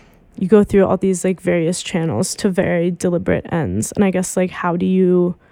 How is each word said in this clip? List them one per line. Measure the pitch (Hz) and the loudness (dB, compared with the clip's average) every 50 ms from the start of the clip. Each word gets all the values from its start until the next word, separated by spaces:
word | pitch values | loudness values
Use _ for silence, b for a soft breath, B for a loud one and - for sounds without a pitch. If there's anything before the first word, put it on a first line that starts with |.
| B B B B B B - | B B B B B B -8
You | - 190 | -6 0
go | 175 220 208 202 | 4 6 4 6
through | - - 196 190 | 6 4 4 4
all | - 190 | 4 2
these, | 185 - 190 185 170 - | 0 0 -2 -2 0 -2
like, | 190 185 - | -2 -4 -2
various | - 175 175 175 160 165 180 - | -2 -2 0 0 0 0 -2 -4
channels | - - - 170 165 160 101 107 185 - - | -6 -6 -4 -2 -2 -2 -2 -2 -4 -4 -4
to | - - 202 | -4 -2 -2
very | 180 196 175 - 175 170 170 180 | 0 0 0 0 0 0 0 -2
deliberate | 175 - - 180 175 170 185 180 175 - - - | -2 -2 -2 -2 -2 -2 0 0 -2 -2 -2 -4
ends. | - 170 143 90 90 214 214 - - | -4 -2 -2 -2 -2 -4 -4 -4 -2
And | 208 202 | 0 0
I | 190 | 0
guess, | 180 185 185 - - | 0 -2 -4 -4 -2
like, | 190 185 180 | -2 -2 -2
how | - - - 175 170 | -4 -4 -4 -4 -2
do | 180 185 | -2 0
you | 190 185 185 185 180 180 180 180 180 180 - b b | 0 2 2 2 4 4 2 2 0 -2 -6 b b